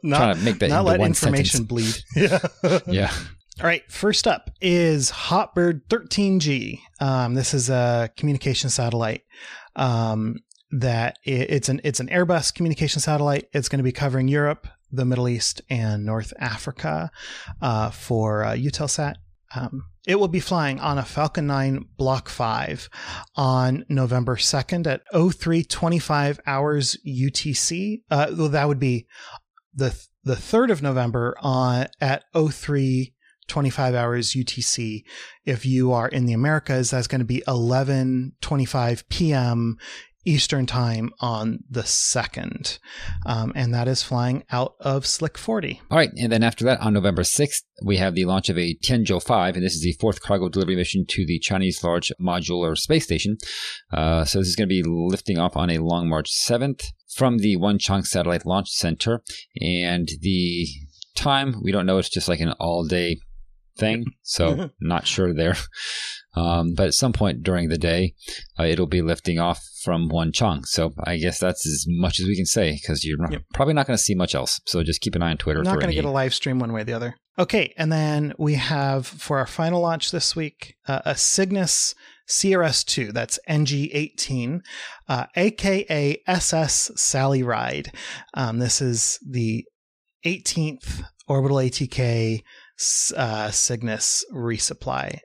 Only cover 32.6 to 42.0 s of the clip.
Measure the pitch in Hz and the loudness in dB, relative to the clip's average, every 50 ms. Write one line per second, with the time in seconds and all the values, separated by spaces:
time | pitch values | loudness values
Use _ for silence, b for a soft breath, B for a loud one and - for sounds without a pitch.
32.6 | - - 147 143 135 131 131 127 131 127 _ _ b b b b b - - 151 | -4 -2 0 2 2 2 2 0 0 -4 _ _ b b b b b -6 -2 0
33.6 | 143 135 123 - 139 127 123 123 120 120 120 120 117 - - 131 127 - - - | 0 0 0 0 0 0 2 2 0 0 0 0 -2 -2 -2 -2 -2 -4 -4 -4
34.6 | 120 - - - 120 110 107 107 - B B B B B B B B - 135 113 | -2 -2 -2 -2 -2 -4 -6 -8 -10 B B B B B B B B -4 -4 -2
35.6 | - 135 131 127 127 127 123 120 113 127 143 139 123 120 117 113 123 147 156 156 | 0 0 2 4 4 4 2 2 0 0 0 0 0 2 2 2 2 2 2 0
36.6 | - - 139 127 127 - - 127 120 - - 131 123 110 123 127 - - 135 123 | 0 0 0 0 0 0 0 -2 -2 -2 -2 -2 -2 -2 -2 -4 -2 -2 0 0
37.6 | 117 117 127 131 139 131 139 131 131 131 131 127 127 131 - _ - - 156 139 | 2 2 2 2 2 2 2 2 2 2 0 0 -2 -4 -8 _ -6 -2 0 0
38.6 | 131 - - 131 120 117 120 113 - _ - - 180 160 151 135 123 120 120 117 | 0 0 0 0 0 0 0 -2 -4 _ -2 0 2 2 4 2 2 2 2 2
39.6 | 117 117 113 B B B B B B B B _ _ 190 151 143 - - - 139 | 0 0 -2 B B B B B B B B _ _ 2 2 2 2 2 2 0
40.6 | 127 123 - 127 123 120 113 110 110 117 - _ - 123 117 110 110 113 113 113 | 0 0 0 0 0 0 0 0 -2 -4 -4 _ -4 -2 -2 0 -2 -2 -2 -4
41.6 | - - 127 123 107 - - - | -8 -6 -6 -4 -2 0 0 0